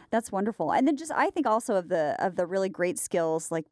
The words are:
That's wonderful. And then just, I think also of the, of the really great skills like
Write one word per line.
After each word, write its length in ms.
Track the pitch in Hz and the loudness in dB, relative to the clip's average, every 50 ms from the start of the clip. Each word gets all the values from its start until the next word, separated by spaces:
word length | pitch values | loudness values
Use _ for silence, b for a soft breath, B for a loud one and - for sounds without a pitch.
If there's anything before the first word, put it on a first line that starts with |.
| B B | B B
That's 220 | - 226 226 - | -2 -2 -2 -2
wonderful. 400 | 202 190 202 233 214 - 165 - | -2 -2 -2 -2 -2 -2 -2 0
And 140 | - - 262 302 | 2 4 4 4
then 80 | 294 | 2
just, 160 | 262 320 302 | 0 -2 -4
I 180 | - - 277 392 | 0 0 0 0
think 160 | - 359 269 | 0 0 0
also 300 | 226 214 233 - - 208 | 2 2 0 0 0 0
of 120 | 185 175 156 | 0 0 0
the, 260 | 180 165 151 147 - - | 0 2 2 0 0 0
of 160 | - 190 170 | -2 -2 0
the 100 | 170 180 | -2 -2
really 240 | 165 185 196 190 190 | 0 0 0 0 0
great 280 | 196 - 175 180 - - | 0 0 0 0 0 -2
skills 540 | - - - 175 165 160 160 165 - - | -4 -2 0 0 2 2 0 0 -2 -2
like 140 | 165 160 156 _ | -4 -4 -4 _